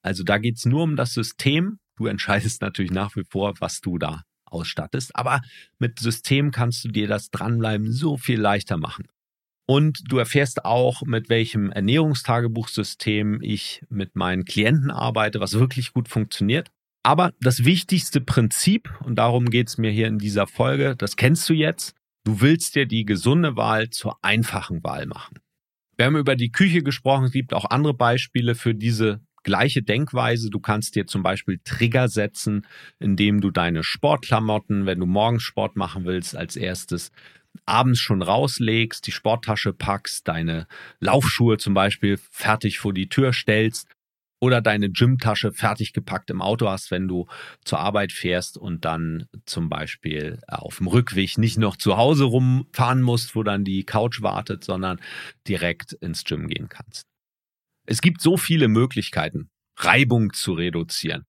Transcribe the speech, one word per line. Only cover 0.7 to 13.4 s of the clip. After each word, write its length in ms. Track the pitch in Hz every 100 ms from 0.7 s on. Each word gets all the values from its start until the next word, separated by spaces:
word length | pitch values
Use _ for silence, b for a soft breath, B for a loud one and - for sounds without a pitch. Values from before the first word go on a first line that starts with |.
| 139
um 140 | 165 143
das 180 | 127
System. 640 | - 110 - 139 151 190 214 _ _
Du 100 | 110
entscheidest 540 | 101 - 101 110 -
natürlich 300 | 98 - 92
nach 260 | 92 101 -
wie 80 |
vor, 300 | 92 98 101 95
was 220 | 87 -
du 180 | 95 87
da 240 | 80 80 - _
ausstattest. 720 | _ 82 85 - 76 135 127 -
Aber 260 | 123 135 127 B B _
mit 200 | 123 -
System 520 | 113 - - 135 147
kannst 320 | 127 117 117
du 40 | 120
dir 200 | 107 104
das 220 | 104 -
Dranbleiben 640 | - 101 117 110 107 107
so 240 | 123 156 143
viel 240 | 127 113
leichter 360 | 104 101 - 87
machen. 300 | 80 - - _ _ _ _ _ -
Und 340 | 139 156 139 -
du 80 | 127
erfährst 480 | 117 143 117 -
auch, 380 | 95 120 127 123
mit 260 | 123 113 113
welchem 420 | 113 113 107 98
Ernährungstagebuchsystem 1700 | 101 98 143 156 135 - 120 120 117 110 - 101 - - 104 107 107